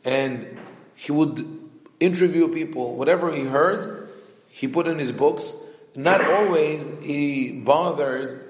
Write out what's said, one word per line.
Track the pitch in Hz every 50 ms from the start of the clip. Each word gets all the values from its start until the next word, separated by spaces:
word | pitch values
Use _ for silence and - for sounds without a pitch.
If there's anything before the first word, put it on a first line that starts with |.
| _
and | 127 131 135 135 135 127 117 107 - - - - - - - - - _
he | - - -
would | 147 151 156 143 - - - - - - - - - - _ - _ _
interview | 165 185 180 175 180 170 151 165 165
people. | 156 165 160 156 151 - 127 123 120 123
Whatever | 123 135 151 180 180 165 170
he | 156 147 135
heard, | 131 135 139 160 185 208 214 - - - - - - - - - - - _ _ _
he | _ - 135
put | 135 135 170 165
in | 170 165
his | 156 143 127
books. | 120 120 139 151 - - - - - - - - - - - _ _
Not | 135 139 170 190 196
always | - - 175 202 208 190 175 160 151 151 151 151 147 156 147 -
he | - 147 143 147 147 143 143 135 127 120
bothered | - 127 113 123 143 160 175 170 151 147 143 135 127 131 135 131 - - -